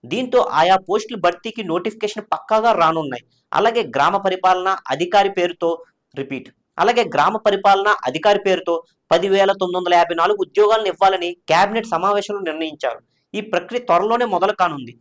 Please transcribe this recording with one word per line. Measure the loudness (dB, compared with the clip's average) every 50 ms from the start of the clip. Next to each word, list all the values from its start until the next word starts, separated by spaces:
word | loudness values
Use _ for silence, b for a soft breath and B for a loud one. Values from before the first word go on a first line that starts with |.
| -8
దీంతో | -6 -6 -6 -4 0 2 2 2 2 2 2
ఆయా | 4 4 4 2 2 -2
పోస్టుల | -2 -2 -2 -4 -8 0 0
భర్తీకి | 0 0 -2 _ -12 -10 -8 -6 -4
నోటిఫికేషన్ | -4 -2 -4 -4 -6 -4 -6 -6 -6 -8 -6 _ -6
పక్కాగా | -6 -2 0 0 2 2 2 2 4
రానున్నాయి. | 2 2 2 0 -4 -6 -8 -10 _ _ _ _ _ _
అలాగే | -2 0 0 2 0 0 -4 -2 0
గ్రామ | 0 2 2 2 0 -2
పరిపాలన | -2 -4 0 2 2 2 2 0 -2 -4 -4 _ -8 -4
అధికారి | -4 -4 0 2 2 2 2 0 -2
పేరుతో, | -2 -2 -2 _ -2 -2 -2 -4 B B _ _ _ _ _
రిపీట్, | -12 -10 -8 -10 -12 -12 -16 _ _ _ _ _ 0
అలాగే | 0 2 2 2 0 0 0
గ్రామ | 2 2 2 0 0 _
పరిపాలన | 0 0 2 4 4 4 4 2 0 0 0 -2 -6
అధికారి | -6 0 2 2 2 2 2
పేరుతో | 0 -2 0 0 -4 -4 -4 -4 _ _ _ _ _
పది | 0 0 2 2 2
వేల | 2 2 2 2 -2
తొమ్మిది | -2 -4 -2 -4
వందల | 0 2 4 4
యాభై | 4 2 0 0
నాలుగు | 2 0 2 0 -4
ఉద్యోగాలను | -4 _ 2 4 4 4 2 0 -4
ఇవ్వాలని | 0 _ 2 2 2 2 -4 -6 -8 _ _ 0
క్యాబినెట్ | 2 2 2 2 0 -4 -4 -4
సమావేశంలో | -4 -2 0 0 0 0 -2 -4 -8 -6 -6 -6
నిర్ణయించారు. | -6 -6 -6 -8 -8 _ -6 -6 -6 -6 _ _ _ _ _ _ -10
ఈ | -10 -8 -4
ప్రక్రియ | -4 -4 -4 -4 -8 -8 -2 0
త్వరలోనే | 0 2 2 0 0 0 0 -2
మొదలు | 0 -2 0 -2 0 0
కానుంది. | -2 -2 -2 -8 -14 -16 -20 _